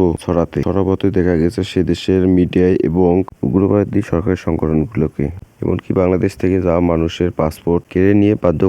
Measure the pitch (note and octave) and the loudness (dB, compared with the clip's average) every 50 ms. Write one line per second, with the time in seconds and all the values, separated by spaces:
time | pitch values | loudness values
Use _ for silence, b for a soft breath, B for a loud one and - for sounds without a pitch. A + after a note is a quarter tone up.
0 | F#2 F2 - - - - E2+ E2+ E2 - - D2+ C2+ F#2+ F2 G2 F#2 F#2+ F#2+ - | 0 0 0 -2 -4 -2 0 0 0 -2 -2 -4 -2 -2 0 0 0 0 0 0
1 | - G2 F#2 F#2 F2 F2+ F2 D#2+ E2 F2 - - F#2 - - F#2+ E2+ E2 F2 - | 0 0 0 0 0 2 2 2 0 0 -2 -4 -6 -4 -2 -2 0 0 -2 -2
2 | - - F#2+ F#2+ F#2 F#2+ F#2 F2+ F2+ D#2+ - F#2 F2+ F#2 F#2+ - - D#2 E2 F2+ | -2 0 0 2 2 2 2 2 2 2 2 2 2 2 2 2 0 0 2 2
3 | F#2 F2 F2 F#2+ F#2 - - - - C2 B1+ F#2+ G2 F#2+ G2+ G#2 G2 - - G2+ | 2 4 2 2 0 -4 -6 -6 -4 -2 0 2 2 2 2 0 0 0 -2 -4
4 | G#2 - - E2 - E2 F#2 - - E2+ D#2+ - - D#2+ D#2 D#2 D2+ - - D2 | -2 -2 -2 -2 -2 -2 -4 -4 -2 -4 -4 -2 -2 0 0 0 -2 -2 -2 -2
5 | D#2 D2+ - - C#2+ D2+ F2 - - - _ - - E2 F2+ - - - - F#2+ | -2 -2 -2 -4 -6 -6 -6 -10 -16 -20 _ -8 -4 -4 -4 -4 -4 -4 -2 0
6 | F2+ F2+ F#2 F2 F2+ G2 - - F#2 F#2 F#2+ F#2+ F2+ F2 E2+ F2 F2 F2 E2 D#2+ | 0 2 0 0 0 -2 -4 -2 -2 0 0 0 0 0 0 2 2 0 0 0
7 | E2 E2 - - F2+ F2 - - D#2 D#2 - - - E2+ E2+ E2 - - - F2+ | -2 -2 -2 -2 -4 -2 -2 -2 -2 -4 -4 -4 -4 -2 -2 -2 -2 -4 -2 0
8 | F#2+ G2 G#2 G#2 G2+ G#2 G#2+ - - F2+ E2 - F#2+ | 2 4 4 4 4 2 2 2 0 0 0 2 0